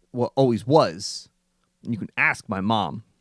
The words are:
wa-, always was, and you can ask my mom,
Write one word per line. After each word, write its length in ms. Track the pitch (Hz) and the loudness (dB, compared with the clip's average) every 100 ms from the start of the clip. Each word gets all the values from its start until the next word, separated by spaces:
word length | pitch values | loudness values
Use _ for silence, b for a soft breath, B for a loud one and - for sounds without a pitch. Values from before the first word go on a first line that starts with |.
| _ | _
wa-, 180 | 123 120 | -4 -2
always 320 | - 131 113 110 | 2 2 2 4
was, 640 | 156 95 82 - - - _ _ _ _ _ | 4 4 -2 -12 -12 -16 _ _ _ _ _
and 80 | - | -8
you 40 | 110 | -8
can 100 | - - | -6 -2
ask 320 | 151 - - | -2 -2 -6
my 120 | 95 | -4
mom, 440 | 98 110 82 113 - _ | 0 0 0 -6 -16 _